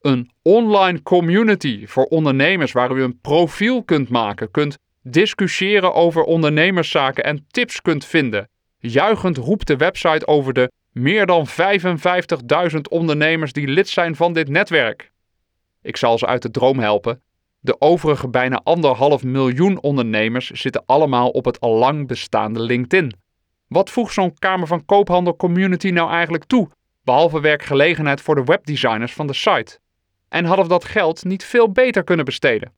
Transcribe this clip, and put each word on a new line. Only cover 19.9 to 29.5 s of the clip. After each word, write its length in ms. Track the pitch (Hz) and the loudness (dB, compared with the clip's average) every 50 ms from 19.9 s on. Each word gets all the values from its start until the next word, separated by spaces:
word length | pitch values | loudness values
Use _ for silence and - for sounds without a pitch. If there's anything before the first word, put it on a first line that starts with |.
| 143 135 120 113 110 107 107 113 117 127 123 - | 0 0 -2 0 0 0 0 0 -2 -4 -6 -8
zitten 320 | - - - 135 - - - | -12 -8 -8 -4 -6 -6 -2
allemaal 440 | _ 127 147 156 147 131 120 123 127 | _ 2 2 2 2 2 2 0 2
op 140 | - 139 113 | 0 0 -2
het 160 | 127 120 - | -2 -4 -2
allang 460 | - 120 113 110 120 131 147 151 143 | -2 0 2 4 2 2 0 -2 -4
bestaande 540 | 123 123 - - - - 107 107 107 110 113 | -6 -8 -8 -8 -4 -2 -2 -2 -2 -4 -4
LinkedIn. 520 | 113 117 123 123 123 123 - 190 170 131 107 _ _ _ _ _ _ _ _ _ _ | -2 -2 -2 -2 0 2 2 2 2 0 -6 _ _ _ _ _ _ _ _ _ _
Wat 240 | _ - 160 196 - | _ 0 0 0 0
voegt 240 | - - 240 - - | 0 -4 -4 -2 0
zo'n 240 | - 190 180 156 _ | -2 -2 -2 -2 _
Kamer 280 | - 190 190 185 175 | -2 -2 -2 -2 -2
van 180 | 151 170 170 - | -2 -4 -6 0
Koophandel 520 | _ 202 202 202 - 175 180 180 175 165 | _ 2 2 4 4 2 2 2 0 -2
community 540 | - - 175 170 180 190 196 180 175 - 196 | 0 -2 0 0 2 2 2 0 0 -2 -2
nou 200 | 180 175 170 160 | 0 0 0 0
eigenlijk 340 | - 170 170 156 165 160 - | 0 -2 -2 -2 -2 -6 -4
toe, 240 | _ - 254 190 - _ _ _ _ _ _ _ | _ 0 0 0 0 _ _ _ _ _ _ _
behalve 360 | - 127 139 165 170 151 160 | 2 2 4 4 2 2 0
werkgelegenheid 800 | 143 151 151 147 - - 147 135 143 165 175 156 156 143 139 139 | 2 2 0 0 -2 -2 2 2 4 4 2 0 0 -2 -2 -2
voor 140 | - - 151 | 0 0 0
de 100 | 143 131 | 0 2
webdesigners 680 | 123 147 143 _ 147 151 127 - 123 113 107 117 117 - | 0 0 0 _ -6 -6 -2 -2 -2 -2 -2 -4 -8 -8
van 140 | - 151 | -8 -8
de 60 | 143 135 | -8 -6
site? 460 | - - 220 | -2 0 0